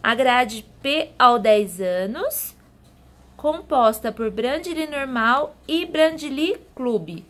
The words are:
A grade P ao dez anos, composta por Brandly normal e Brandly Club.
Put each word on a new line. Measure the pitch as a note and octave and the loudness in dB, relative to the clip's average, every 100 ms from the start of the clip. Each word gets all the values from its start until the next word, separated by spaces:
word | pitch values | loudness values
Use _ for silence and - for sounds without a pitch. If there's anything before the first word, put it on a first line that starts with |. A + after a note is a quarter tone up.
| - | 0
A | |
grade | A#3 C4 B3 B3 A3 - - | 2 2 2 0 -4 -14 -8
P | C#4 D4+ D#4+ - | -4 -2 -4 2
ao | B3+ A#3+ | 4 4
dez | G#3+ G#3+ G3+ F3 | 4 4 2 -4
anos, | F#3 F3+ F#3+ C#4 B4+ - - - _ _ - _ - _ - - | -4 -2 -4 -4 -4 -6 -10 -14 _ _ -20 _ -20 _ -20 -6
composta | D4 D#4+ - C4+ A3+ A3+ A#3 | -4 -4 0 4 4 2 -6
por | G#3+ A3 | -4 -6
Brandly | G3 A#3+ D4+ F4 E4 D#4 | -2 -2 -2 -6 -6 -4
normal | D4 C4+ B3 A3+ C4 D4 - - | -4 -4 0 2 2 0 -8 -4
e | D#4+ | -2
Brandly | F4 D#4 D#4+ D#4+ D4 C4+ E4 A4 - - | -2 2 2 2 -8 -2 -2 -2 -8 -6
Club. | B3 A3 D#3+ E3+ | -2 -2 -4 -14